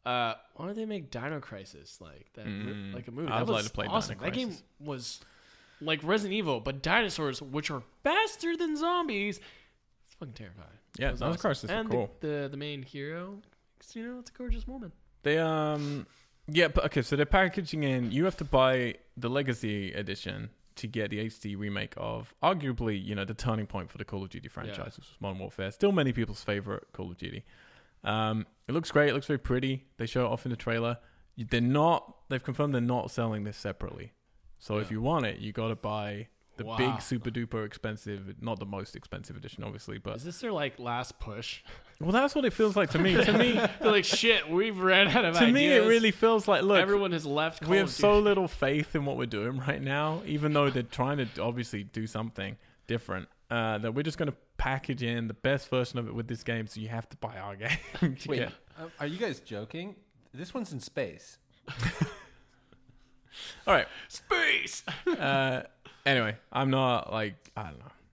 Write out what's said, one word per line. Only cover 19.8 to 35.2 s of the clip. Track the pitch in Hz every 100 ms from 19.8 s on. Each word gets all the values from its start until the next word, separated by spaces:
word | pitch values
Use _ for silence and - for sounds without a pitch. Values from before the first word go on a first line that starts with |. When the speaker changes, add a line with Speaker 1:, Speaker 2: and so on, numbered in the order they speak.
| 95
Speaker 2:
Edition | 78 95 98 95 101 107 _ _ -
to | 107
get | 113 104
the | 104
H | 110 -
D | 104 98
remake | 104 101 107 -
of | 110 113 113 _
arguably, | 160 185 139 120 117 104
you | 101
know, | 104 98
the |
turning | 110 120 110 104
point | 98 87
for | -
the | -
Call | 98
of | 95
Duty | - -
franchise, | - - 98
Speaker 1:
Yeah. | -
Speaker 2:
which | -
was | - -
Modern | 101 95
Warfare. | 95 - 95
Still | - 202
many | 185 135
people's | 120 110 101
favorite | - 101 98 101 -
Call | - 92
of | 87
Duty. | 85 92 - - - - _ _ 101
Um, | 107 110 110 - _ -
it |
looks | 147 165
great. | 147 147
It |
looks | 131 135
very | 139
pretty. | - 127 131 131 _ -
They | 117
show | 127 120
it |
off | 117 127
in |
the | 117
trailer. | - 117 117 117 - _ _ -
They're | 110 117
not, | 120 143 160 160 - - -
they've | 131
confirmed | - 127 147
they're | 131
not | 120 123 -
selling | - 113 107
this | 104 101
separately. | 104 92 - - - _ _ _ - -
So | - 107
if | 95
Speaker 1:
Yeah. |
Speaker 2:
you | 107
want | 123 165